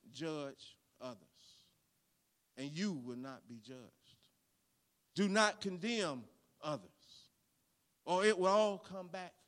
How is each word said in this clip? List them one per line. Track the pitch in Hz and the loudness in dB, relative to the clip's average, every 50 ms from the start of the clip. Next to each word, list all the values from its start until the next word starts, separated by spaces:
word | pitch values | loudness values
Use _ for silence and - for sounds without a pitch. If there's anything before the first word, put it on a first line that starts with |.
| _ 117 | _ -16
judge | 123 131 160 160 156 151 143 139 - _ - - - _ _ _ _ _ | -10 -8 -6 -4 -4 -4 -6 -8 -10 _ -20 -20 -20 _ _ _ _ _
others, | 123 127 120 95 87 _ _ _ - - - - _ _ _ _ _ _ _ _ _ _ _ _ _ _ _ _ _ _ _ | -12 -12 -12 -14 -20 _ _ _ -20 -20 -20 -20 _ _ _ _ _ _ _ _ _ _ _ _ _ _ _ _ _ _ _
and | 127 135 143 151 | -10 -10 -8 -4
you | 165 202 208 | -4 -2 -2
will | 175 139 120 123 120 123 | -2 -4 -6 -8 -8 -8
not | 131 135 131 104 _ | -10 -12 -12 -14 _
be | 104 120 113 | -16 -18 -16
judged. | 107 123 131 127 117 - _ _ _ - - _ _ _ _ _ _ _ _ _ _ _ _ _ _ _ _ _ _ _ _ | -16 -16 -16 -16 -16 -20 _ _ _ -20 -20 _ _ _ _ _ _ _ _ _ _ _ _ _ _ _ _ _ _ _ _
Do | 170 202 196 | 0 2 4
not | 196 220 214 208 - - | 6 6 6 4 4 0
condemn | - 196 185 175 165 233 240 226 196 160 139 123 110 - _ _ _ _ _ _ | -4 -4 -4 -2 -2 -2 0 0 0 0 -2 -4 -8 -12 _ _ _ _ _ _
others, | - 156 151 120 95 85 _ _ - - - - - _ _ _ _ _ _ _ _ _ _ _ _ _ _ _ _ | -6 -4 -4 -6 -8 -14 _ _ -20 -20 -20 -20 -20 _ _ _ _ _ _ _ _ _ _ _ _ _ _ _ _
or | 147 175 185 196 | 0 2 4 6
it | 214 214 180 | 4 4 6
will | 180 | 6
all | 190 196 214 220 208 202 185 | 6 6 6 6 4 2 -2
come | - - 185 190 180 175 | -8 -12 -12 -12 -10 -10
back | 170 190 180 170 _ _ _ | -10 -10 -10 -10 _ _ _